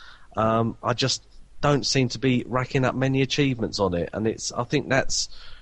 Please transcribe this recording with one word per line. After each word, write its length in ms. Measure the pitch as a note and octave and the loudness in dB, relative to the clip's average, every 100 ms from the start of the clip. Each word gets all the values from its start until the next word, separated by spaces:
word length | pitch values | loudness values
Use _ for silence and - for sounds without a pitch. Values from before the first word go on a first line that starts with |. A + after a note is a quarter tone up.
| - - - G2+ | -18 -20 -10 0
Um, 400 | A2 A2+ A#2 - | 2 2 0 -2
I 100 | A2+ | -2
just 300 | A#2 C3 - - - - - | 0 0 -2 -8 -20 -16 -2
don't 240 | C#3+ C#3+ - | 2 2 2
seem 240 | C3+ B2 | 2 2
to 80 | - | 2
be 260 | C3+ B2 - | 2 2 0
racking 380 | B2+ B2 C#3 | -2 0 0
up 100 | B2+ | 2
many 280 | B2+ C3+ C3+ | 2 0 2
achievements 580 | C3+ - C#3 A2+ G2+ - | 2 2 0 0 -2 0
on 140 | F#2+ | 0
it, 160 | F2 D#2+ | 0 -2
and 140 | - A2 | -2 -2
it's, 260 | - - | -2 -6
I 120 | - | -4
think 260 | A#2+ C#3+ - | -2 0 2
that's 400 | C3 - - - - - - | 2 2 -2 -4 -8 -14 -16